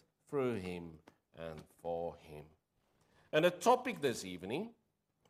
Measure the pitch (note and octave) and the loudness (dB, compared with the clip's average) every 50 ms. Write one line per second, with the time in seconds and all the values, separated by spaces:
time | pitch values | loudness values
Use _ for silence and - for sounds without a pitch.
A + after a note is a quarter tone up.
0 | - _ _ _ _ - - C#3+ C3 B2 A#2 G#2 F2+ F2+ F2 F2 E2+ E2 D#2+ D#2 | -20 _ _ _ _ -6 -2 0 0 0 0 -2 -4 -6 -6 -6 -8 -10 -14 -16
1 | - - - _ _ _ _ - E2 E2 D#2+ D#2 D#2 - - _ - E2+ E2+ E2+ | -20 -20 -20 _ _ _ _ -12 -10 -10 -10 -12 -14 -18 -18 _ -6 -4 -4 -4
2 | E2+ E2+ D#2+ D#2+ - D#2+ D2+ D2+ D2 D2+ - _ _ _ _ _ _ _ _ _ | -4 -6 -8 -10 -14 -16 -16 -16 -16 -18 -20 _ _ _ _ _ _ _ _ _
3 | _ _ _ _ _ _ - D3+ E3 F3 F3 F3 - A3+ B3+ B3 A#3+ - G#3 E3+ | _ _ _ _ _ _ 2 6 6 6 4 4 6 6 6 6 4 0 -2 0
4 | C#3+ C3+ A2+ - - F#2+ F2+ F2+ F#2 F#2+ A2+ D#3 G#3+ A#3 - _ _ _ _ _ | 0 0 0 0 -4 -8 -8 -8 -6 -6 -4 -4 -6 -6 -10 _ _ _ _ _
5 | _ _ _ _ _ _ | _ _ _ _ _ _